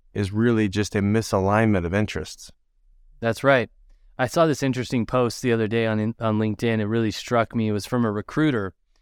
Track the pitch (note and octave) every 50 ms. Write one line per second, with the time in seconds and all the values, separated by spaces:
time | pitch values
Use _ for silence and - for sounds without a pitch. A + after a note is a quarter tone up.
0 | _ _ - G2+ G#2 F#2 G2 G#2+ A2+ A#2+ A#2 A2 A2 G#2 F2+ G#2 G#2 - - G#2+
1 | G2 G2+ G#2 A2+ A2 - - G2+ F#2+ F#2+ G#2 A2 A2+ A2 G#2+ F#2+ E2+ E2+ F2 G2+
2 | G#2 G2 - E2 D#2 - - - - - - _ _ _ _ _ _ _ _ _
3 | - - - - - A#2 A2+ - - C3+ C#3 B2+ A2 - _ _ - - - _
4 | _ - - - C3 A#2+ - F3 E3 D#3+ C#3+ - - C3+ B2+ B2+ B2 - - B2
5 | A2 - - B2+ B2 A#2 - - - B2+ A#2 A2+ A2 G#2 A2+ A#2 A2+ A2+ A2 G#2+
6 | G#2+ A2 A2+ - A#2 A2 G#2+ G#2+ A2 A2 G#2+ - - A#2 A2+ A2 G#2+ G2+ A2 A#2
7 | A2+ A2 G2 - - - B2 A#2+ A2+ - - A#2+ A2 A2 G#2 G#2 G2 - - B2
8 | A#2 A2 G#2 G#2+ G2+ - - D3 D#3 D#3 C3+ A2+ G2 F#2+ - _ _ _ _ _